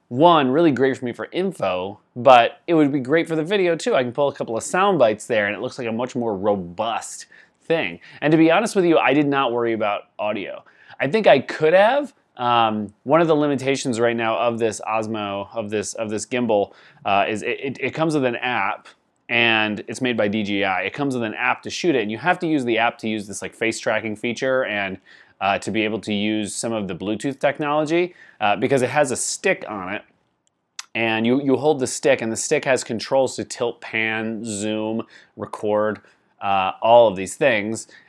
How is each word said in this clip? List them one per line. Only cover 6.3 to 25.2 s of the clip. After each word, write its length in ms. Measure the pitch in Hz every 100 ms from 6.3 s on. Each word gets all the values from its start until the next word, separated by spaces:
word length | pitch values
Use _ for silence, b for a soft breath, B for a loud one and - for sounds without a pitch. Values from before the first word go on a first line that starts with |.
| 98
robust 880 | 104 101 87 87 110 104 - - - b b b
thing. 360 | - 165 101 85 B B
And 100 | 147
to 60 | 160
be 140 | 160
honest 260 | 170 220 202
with 80 |
you, 140 | 175 156
I 160 | 127
did 120 | 143 143
not 240 | 139 135
worry 220 | 120 117
about 360 | 110 107 101 - -
audio. 440 | 104 107 78 64 - B B B
I 80 | 135
think 180 | 214 202
I 120 | 143
could 340 | - - 156
have. 400 | 180 214 277 294 _ _ -
Um, 560 | 123 120 113 107 101 -
one 180 | 123 156
of 60 | 165
the 60 |
limitations 640 | 156 147 135 131 135 139 113
right 160 | 117
now 220 | 117 117 101
of 200 | 120 117
this 240 | 110 104 -
Osmo, 640 | 110 110 110 104 98 101
of 160 | 117 104
this, 240 | 107 95
of 160 | - 110
this 160 | 107 -
gimbal, 480 | 127 120 104 98 B B B 107
uh, 180 | 101 101
is 160 | 107
it, 180 | 92 120
it, 160 | 135 120
it 100 | 127
comes 180 | 151 160
with 120 | 151 127
an 100 | 120
app, 520 | 123 117 98 - - - _ _ -
and 540 | 117 117 110 107 104 -
it's 120 | 117
made 160 | 127 117
by 100 | 107
D 160 | 107
J 220 | 101 101
I. 200 | 98 92
It 100 | 95
comes 180 | - 143
with 100 | 127
an 120 | 113
app 260 | 101 123 120
to 40 | -
shoot 260 | - 180
it, 60 | 135
and 100 | 104
you 60 | 107
have 220 | 151 175
to 80 | 170
use 180 | 151
the 140 | 120 110
app 180 | 117 -
to 80 | 113
use 160 | 107 104
this, 160 | 98
like, 120 | 92
face 240 | - 113 110
tracking 380 | 127 110 107 107
feature 480 | 120 113 135 131
and, 340 | 107 104 98 95 b b